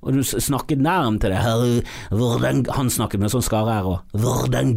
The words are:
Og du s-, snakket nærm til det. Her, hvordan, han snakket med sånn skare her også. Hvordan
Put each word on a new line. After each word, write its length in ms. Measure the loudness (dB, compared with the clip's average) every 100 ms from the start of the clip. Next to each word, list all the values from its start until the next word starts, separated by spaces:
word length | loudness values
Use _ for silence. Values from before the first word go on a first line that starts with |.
Og 140 | 0 0
du 60 |
s-, 140 | 0 -2
snakket 380 | -2 -2 -2 0
nærm 360 | 2 2 2 2
til 80 | 0
det. 120 | 2
Her, 400 | 0 2 2 2 -2 -8 -4
hvordan, 540 | 0 0 2 0 0 0
han 160 | 0 -2
snakket 320 | 0 -2 0
med 100 | 0
sånn 120 | 0
skare 320 | 0 0 0 0
her 140 | 0
også. 320 | -4 -4 -2
Hvordan 480 | 0 0 0 0 2